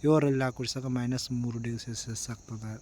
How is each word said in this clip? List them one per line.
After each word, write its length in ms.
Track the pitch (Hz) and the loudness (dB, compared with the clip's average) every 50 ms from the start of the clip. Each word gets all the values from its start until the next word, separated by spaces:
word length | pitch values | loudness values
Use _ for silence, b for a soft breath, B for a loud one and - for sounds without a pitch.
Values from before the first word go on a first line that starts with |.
| - | 6
ಏಳರಲ್ಲಿ 340 | 147 156 156 147 139 135 131 | 8 6 8 6 6 4 4
ನಾಲ್ಕು 180 | 131 131 120 | 2 0 -2
ಕೂಡಿಸಿದಾಗ 340 | - 127 117 - 135 127 131 | -4 -6 -4 -4 -4 -2 -2
ಮೈನಸ್ 400 | 127 127 123 120 127 127 - - | -2 0 0 0 0 -2 -2 -2
ಮೂರು 280 | 127 120 120 120 117 117 | -2 -2 -2 -2 -2 -4
ಡಿಗ್ರಿ 260 | 117 117 117 113 - | -4 -4 -4 -6 -6
ಸೆಲ್ಸಿಯಸ್ 440 | 120 117 113 - 120 113 110 - - | -8 -8 -8 -6 -8 -8 -8 -6 -8
ಆಗ್ತದೆ. 440 | 120 - - - 117 107 110 110 110 113 | -10 -12 -10 -12 -10 -8 -8 -8 -10 -10